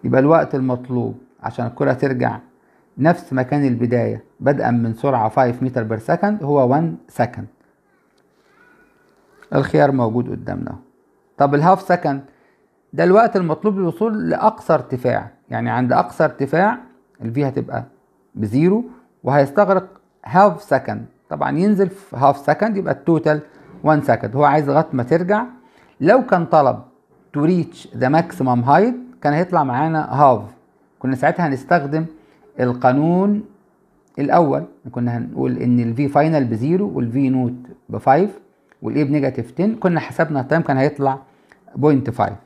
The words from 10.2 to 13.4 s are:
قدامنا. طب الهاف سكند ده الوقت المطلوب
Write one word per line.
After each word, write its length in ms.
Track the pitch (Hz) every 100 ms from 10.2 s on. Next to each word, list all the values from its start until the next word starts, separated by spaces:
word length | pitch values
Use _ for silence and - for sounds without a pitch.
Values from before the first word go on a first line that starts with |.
| 123
قدامنا. 480 | - - 92 - - _ _ _ _ _ -
طب 160 | 143
الهاف 280 | 143 165 190
سكند 400 | - 175 156 139 - _ _ _ _ _ _
ده 120 | 139
الوقت 320 | 170 196 226
المطلوب 420 | 196